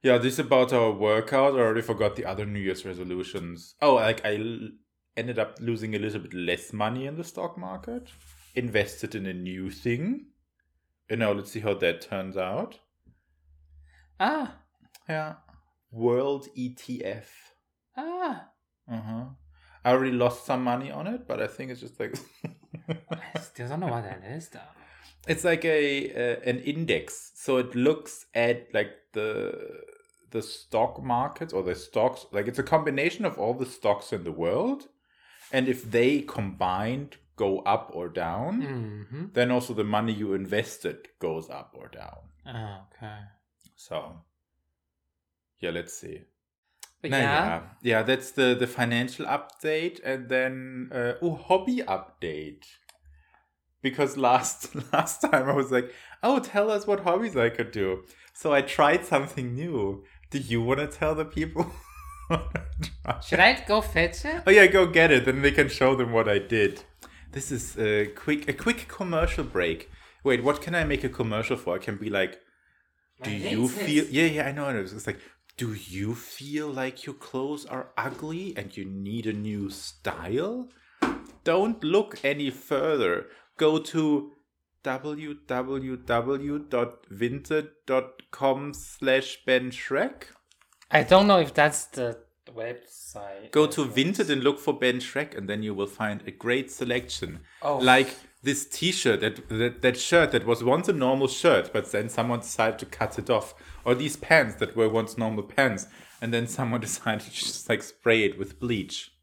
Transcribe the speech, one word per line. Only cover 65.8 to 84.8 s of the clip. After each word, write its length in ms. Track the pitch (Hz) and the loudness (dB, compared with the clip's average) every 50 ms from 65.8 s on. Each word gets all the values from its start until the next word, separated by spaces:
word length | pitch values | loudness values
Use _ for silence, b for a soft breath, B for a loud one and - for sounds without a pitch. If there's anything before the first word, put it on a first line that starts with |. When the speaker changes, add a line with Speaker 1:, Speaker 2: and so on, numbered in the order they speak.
| 131 131 135 | 4 4 6
Speaker 1:
them 180 | 127 123 117 | 4 2 4
what 160 | 117 113 110 107 | 4 4 4 6
I 120 | 101 101 | 4 2
did. 420 | 101 - 113 110 104 98 - - - - _ B B B B B B B | 2 2 2 4 4 2 2 -2 -16 -20 _ B B B B B B B
This 220 | - 139 135 - | -10 -10 -8 -6
is 260 | 143 117 - - - - | -6 -6 -6 -8 -4 -2
a 280 | 113 107 104 104 104 | 0 2 4 2 2
quick, 420 | 104 - - - - 151 147 - - | 0 -4 -8 -2 -2 -2 -2 0 -4
a 40 | |
quick 360 | 139 - - 226 240 240 - - | -6 -2 0 -2 -2 -2 -4 -14
commercial 560 | - - 196 180 170 160 165 160 - - 147 | -8 -8 -4 -2 0 2 2 2 0 -2 -4
break. 440 | 120 - 92 87 85 82 80 - - b b b b b b - | -2 0 0 0 0 0 -2 -6 -18 b b b b b b 2
Wait, 180 | 139 127 117 | 2 2 4
what 180 | 113 139 147 147 | 4 2 0 0
can 140 | - 170 175 | -2 -4 -2
I 80 | 170 | 0
make 220 | 160 151 143 135 - | 0 0 0 -2 -2
a 40 | 127 | -4
commercial 480 | 117 - 120 110 107 110 110 - 131 | -4 -2 -2 -2 0 -2 0 -2 -4
for? 200 | 110 - 87 87 | -4 -2 -4 -4
I 20 | 92 | -2
can 180 | - - 104 101 | -4 -6 -8 -6
be 120 | 107 107 | -6 -2
like, 300 | 101 98 95 95 - - _ _ _ _ _ _ _ _ _ _ _ _ _ _ _ _ | 0 0 0 0 -2 -12 _ _ _ _ _ _ _ _ _ _ _ _ _ _ _ _
Speaker 2:
My 60 | - | -8
Speaker 1:
"Do 40 | 110 | -6
you 320 | 104 101 92 101 101 110 | -6 -4 -4 -2 0 2
Speaker 2:
laces. 200 | 123 127 123 202 196 | 0 0 0 -2 -2
Speaker 1:
feel," 180 | 151 147 147 - - | 2 2 2 2 2
yeah, 160 | 127 143 165 | 2 2 2
yeah, 220 | 165 151 151 139 135 | 2 2 0 -2 -4
I 20 | |
know. 200 | 143 147 143 139 | -4 -4 -4 -4
It's 360 | 127 110 95 92 104 110 - | -4 -4 -4 -6 -10 -8 -6
like, 140 | - 101 B B B B B _ _ _ | -6 -8 B B B B B _ _ _
"Do 160 | - 123 113 | -8 -8 -6
you 440 | 107 98 - - 90 95 101 107 117 | -6 -10 -12 -10 -8 -6 -4 -4 -6
feel 500 | 117 - - - - 135 143 147 151 151 | -8 -10 -16 -16 -16 -12 -8 -6 -6 -6
like 400 | 151 135 131 131 131 131 - - | -6 -6 -6 -6 -6 -6 -10 -14
your 80 | 147 135 | -14 -14
clothes 500 | - - - - 131 131 143 151 147 147 | -14 -16 -8 -6 -4 -4 -4 -6 -8 -10
are 260 | - - 127 - - _ | -10 -10 -10 -10 -8 _
ugly 580 | - 110 110 - - 151 151 160 175 190 196 - | -6 -6 -4 -6 -8 -10 -8 -8 -6 -8 -8 -8
and 200 | - 101 98 - | -8 -10 -10 -10
you 80 | 104 95 | -10 -10
need 400 | 95 98 98 98 101 107 117 107 110 | -8 -8 -8 -8 -6 -6 -4 -4 -4
a 40 | |
new 380 | 104 104 104 107 104 101 101 98 | -4 -4 -4 -4 -4 -4 -6 -6
style? 1000 | 98 - - - - - _ 101 80 82 82 90 107 135 170 202 233 254 247 b b b b b b b - - - - - - - - _ | -8 -10 -14 -14 -16 -8 _ -8 -6 -6 -6 -4 -2 -2 -2 -2 -6 -8 -10 b b b b b b b -2 -2 -2 -6 -10 -18 -20 -6 _
Don't 400 | 165 165 185 202 226 226 - - | 2 2 4 2 2 0 -2 -2
look 340 | 151 175 202 208 202 - - - | 2 2 2 2 0 -8 -4 -2
any 260 | 139 147 147 147 135 | -2 -2 0 -2 -4
further. 760 | 127 - - - 147 135 147 160 156 139 113 90 87 90 - B B B B B B - | -4 -6 -4 -2 0 0 2 2 2 2 4 2 2 0 -2 B B B B B B 2
Go 220 | 160 156 156 156 | 4 4 4 4
to 520 | 156 - - 160 156 151 147 143 147 - - _ _ _ _ _ _ _ _ _ | -2 0 -2 0 2 4 2 2 0 -4 -16 _ _ _ _ _ _ _ _ _